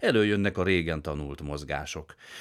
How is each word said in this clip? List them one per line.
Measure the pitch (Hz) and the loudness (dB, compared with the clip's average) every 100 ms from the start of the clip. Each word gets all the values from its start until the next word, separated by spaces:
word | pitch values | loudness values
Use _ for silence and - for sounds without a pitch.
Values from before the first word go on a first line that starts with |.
előjönnek | 240 120 104 104 101 92 | 2 4 6 4 2 2
a | |
régen | 92 92 82 80 | 2 2 2 -2
tanult | 73 73 71 69 | -4 -6 -6 -8
mozgások. | 73 73 71 71 73 - 76 - - - | -6 -6 -4 -6 -6 -10 -12 -18 -18 -16